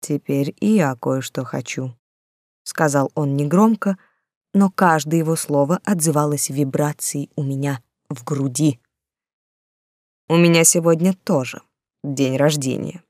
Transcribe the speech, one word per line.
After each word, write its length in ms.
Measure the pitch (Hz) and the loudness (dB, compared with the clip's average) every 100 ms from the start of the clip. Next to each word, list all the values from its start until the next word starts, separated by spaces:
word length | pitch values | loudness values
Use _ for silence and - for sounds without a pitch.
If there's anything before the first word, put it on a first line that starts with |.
«Теперь 540 | - 143 _ 143 143 - | -4 -6 _ -2 -2 -2
и 160 | 208 220 | 2 2
я 200 | 147 127 | 2 -2
кое-что 480 | - 131 127 - | -4 -4 -4 -8
хочу», 520 | 127 143 123 - 131 123 _ _ _ _ _ _ | -8 -8 -8 -8 -8 -10 _ _ _ _ _ _
сказал 480 | - - 160 143 135 - | -14 -2 0 2 0 -2
он 200 | 143 139 | -2 -2
негромко, 640 | 147 175 220 214 202 190 _ _ _ _ _ | 0 2 4 2 -2 -6 _ _ _ _ _
но 160 | 196 196 | 0 0
каждое 480 | - 185 160 143 165 | 2 2 2 2 -2
его 180 | 160 160 | 0 -4
слово 440 | - 147 143 180 | -2 0 2 0
отзывалось 640 | - 196 156 147 147 147 - | -2 -2 0 2 0 -2 -4
вибрацией 800 | 139 143 139 147 151 - 147 139 - | -2 -2 0 -2 -4 -8 -8 -8 -6
у 80 | |
меня 380 | 139 139 143 135 _ _ _ | -6 -4 -4 -6 _ _ _
в 140 | 143 | -14
груди. 560 | - 139 135 123 151 - _ _ _ _ _ _ _ _ _ _ _ _ _ _ _ | -6 -4 -4 0 0 0 _ _ _ _ _ _ _ _ _ _ _ _ _ _ _
«У 100 | 165 | 4
меня 260 | 170 170 | 6 6
сегодня 500 | 165 175 170 165 175 | 4 2 2 2 2
тоже 480 | 185 - 165 123 - _ _ _ _ | -2 0 -2 -2 -10 _ _ _ _
день 340 | 143 135 135 131 | -10 -2 0 2
рождения. 680 | 143 151 135 123 - 175 _ | 2 2 -2 -4 -6 -12 _